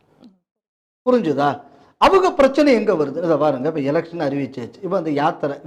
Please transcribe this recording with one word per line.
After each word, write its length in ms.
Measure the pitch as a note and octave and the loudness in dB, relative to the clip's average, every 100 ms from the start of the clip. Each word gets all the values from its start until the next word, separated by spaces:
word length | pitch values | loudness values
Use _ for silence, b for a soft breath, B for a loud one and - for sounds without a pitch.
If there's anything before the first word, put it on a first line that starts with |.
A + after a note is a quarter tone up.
| _ _ - _ _ _ _ _ _ _ B3 | _ _ -20 _ _ _ _ _ _ _ 0
புரிஞ்சுதா? 500 | B3 E3 C3+ C#3+ B2+ - b b b | 0 0 0 -2 -4 -10 b b b
அவங்க 340 | D4 F#4+ F#4 | 2 4 2
பிரச்சனை 420 | - C4+ C4+ C#4+ | 2 2 4 4
எங்க 180 | A3 G#3 | 4 2
வருது? 320 | E3+ C#3 D3+ | 0 -2 -2
இதை 120 | F3 C#3+ | 0 2
பாருங்க, 320 | D3+ C3 D3 | 2 0 -2
இப்ப 120 | D#3 | -2
எலெக்ஷன் 500 | C#3 D#3+ E3 E3+ C#3+ | -2 -2 -4 -6 -4
அறிவிச்சாச்சு. 520 | C#3+ C3+ B2 A2+ - | -4 -6 -10 -14 -10
இப்ப 140 | F3 F#3+ | -6 -4
அந்த 140 | D#3+ | -2
யாத்திரை, 480 | C#3+ D#3+ - D3 C#3+ | -2 -2 -2 -6 -6